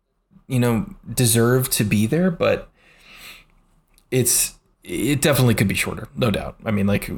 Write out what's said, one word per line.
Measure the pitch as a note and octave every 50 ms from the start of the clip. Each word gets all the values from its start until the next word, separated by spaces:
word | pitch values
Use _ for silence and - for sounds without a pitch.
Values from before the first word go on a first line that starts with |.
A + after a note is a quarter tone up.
| _ _ _ _ _ _ _ - _
you | - C3 B2
know, | A#2+ A#2+ A#2 G#2+ - - - - - -
deserve | A2+ B2+ B2+ A2 A2 A#2 A#2 A#2+ B2+ C3 B2+ -
to | - - A#2
be | G#2 A2 G#2 G#2+
there, | A2 D3+ E3 F3+ F#3
but | E3+ - G#2+ A2 F#2+ - - - _ _ _ _ _ _ - - - - - - - - - _ _ _ _ _ _ _ _ _ _ _ _ -
it's, | C3 B2+ A#2 - - - - - - - _ _ _ _ -
it | - F2 F2 G2 C3 D3 B2
definitely | - D#3+ C#3+ - B2+ A#2+ G#2+
could | - G#2+
be | G2 F#2+
shorter, | - - G2+ - - - - -
no | - B2+ A2+
doubt. | F#2+ - - - - - -
I | A2+
mean, | G#2 G2+ G2
like, | G2+ G#2 G#2 - - E2+